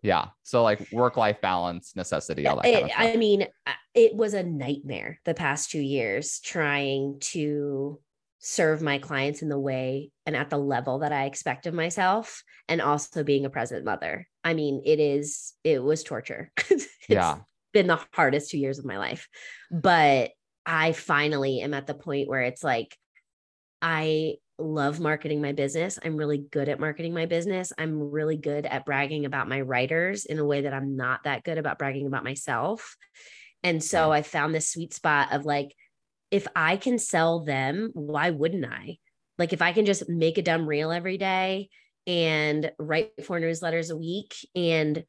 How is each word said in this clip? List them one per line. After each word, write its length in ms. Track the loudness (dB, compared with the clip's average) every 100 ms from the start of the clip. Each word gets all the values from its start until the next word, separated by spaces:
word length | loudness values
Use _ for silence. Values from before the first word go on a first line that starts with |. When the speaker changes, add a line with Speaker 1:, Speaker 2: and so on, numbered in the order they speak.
Speaker 1:
Yeah. 260 | 2 2 0 _
So, 180 | 0 4
like, 280 | 4 4 -2
work-life 480 | 2 2 4 2 2
balance, 560 | 2 2 0 -4 -10 -10
necessity, 500 | -4 -4 -2 -2 0
all 100 | 2
that 100 | 4
Speaker 2:
It, 60 |
Speaker 1:
kind 120 | 4
of 60 | 2
stuff. 100 | 2
Speaker 2:
I 140 | 2 4
mean, 300 | 4 4 2 _ -8
I, 80 | -8 _
it 200 | 6 6
was 200 | 6 0
a 80 | 0
nightmare 760 | -2 -4 -2 -4 -4 -8 -8 -8
the 100 | -4
past 360 | -2 0 -2 -4
two 100 | -4
years 600 | -2 0 0 -2 -4 -8
trying 800 | -8 -2 0 0 0 -2 -2 -6
to 800 | -8 -4 -2 -2 -2 -4 -6 -8 _ _ _ _
serve 420 | -8 0 2 2
my 180 | 0 -2
clients 440 | -2 -2 -2 -2
in 60 | -4
the 100 | -4
way 520 | -2 -2 -2 -4 -8 _
and 120 | -6 -4
at 140 | -2
the 80 | -2
level 420 | 0 -2 -2 -2
that 120 | -2
I 120 | -2
expect 420 | -4 -4 -6 -6 -6
of 80 |
myself, 680 | -4 -4 0 2 2 -2 -16 -20 -20 -4
and 120 | 0
also 440 | 2 0 -2 -6
being 200 | 0 2
a 60 | 0
present 340 | -4 -6 -6
mother. 440 | -4 -4 -4 -6 -10 _
I 100 | -2
mean, 280 | 0 0 -2
it 160 | 2 4
is, 540 | 4 2 -2 -8 -12 -4
it 180 | 2 2
was 220 | 2 0
torture. 480 | 0 -8 -8 -10 -8 -6
<laughs> 140 | 2
It's 160 | 2 2 -16 2
Speaker 1:
Yeah. 300 | 4 4 0 -8 _ _
Speaker 2:
been 160 | 2 4
the 100 | 2 0
hardest 380 | 2 4 4 -2
two 80 | -2
years 200 | -2 -2
of 60 |
my 140 | -6 -6
life, 300 | -4 -6 -12 -20 -20 -20 -8
but 600 | 2 6 8 8 6 2 -4 _ _
I 280 | -4 2 2
finally 680 | 0 2 2 2 2 0 0
am 140 | -2
at 120 | -4 -6
the 80 |
point 340 | -10 -4 -4 -2
where 140 | 0
it's 200 | -2 -2
like, 340 | -2 -2 -2 -12 _ _ _ _ _ _ _ _
I 520 | -2 0 0 0 0 -6 _ _
love 420 | -4 0 0 0
marketing 400 | -2 -2 -2 -2
my 120 | -2
business. 460 | -2 -2 -2 -4 -4
I'm 120 | -6 -4
really 220 | -2 -2
good 300 | -2 -4 -2
at 120 | -2
marketing 340 | -4 -4 -6
my 120 | -4 -2
business. 460 | 0 0 -4 -4 -6
I'm 320 | -4 -2 -2
really 260 | -2 0 -2
good 300 | -2 -2 -2
at 180 | -4
bragging 400 | -2 0 0 -2
about 240 | -4 -2 -2
my 120 | -2
writers 680 | -2 0 2 2 0 -2 -6
in 120 | -2
a 60 |
way 180 | 0 0
that 120 | 0
I'm 220 | -4 -4 -2
not 280 | -2 -2
that 200 | -2 -4
good 140 | -4 -4
about 200 | -4 -2
bragging 280 | -4 -4 -4
about 180 | -4
myself. 720 | -6 -8 -4 -2 -2 -4 -10 -20 _ _ -20 -20 -20 _
And 200 | 0 0
so 280 | 0 2 4
Speaker 1:
Right. 80 | 4
Speaker 2:
I 40 |
found 320 | 2 -2 0
this 140 | 0 -2
sweet 220 | -6 -10
spot 400 | -4 2 4 2
of, 120 | 0
like, 300 | 0 -2 -2 _ _ _ _ _ _
if 160 | -2 0
I 220 | 0 2 2
can 220 | 2 0
sell 460 | 2 2 4 2
them, 460 | 0 0 0 -2 -4
why 360 | -6 -4 0 0
wouldn't 360 | 2 0 0 -4
I? 320 | -8 -12 -16 _ _ _ _
Like, 140 | -2
if 100 | 2
I 100 | 2
can 140 | 4 2
just 220 | 2 0
make 300 | 2 2 2
a 40 |
dumb 240 | 2 2 2
reel 240 | 0 0
every 260 | -2 -4 -4
day 540 | 0 0 0 -2 -6 _ _ _ -4
and 640 | 0 2 2 2 2 -2 -6
write 340 | -2 0 -2 -6
four 160 | -6 -2
newsletters 500 | -2 -2 -2 -2 -4
a 60 | -6
week 380 | -6 -6 -8 -16 -10
and 500 | -2 2 4 2 0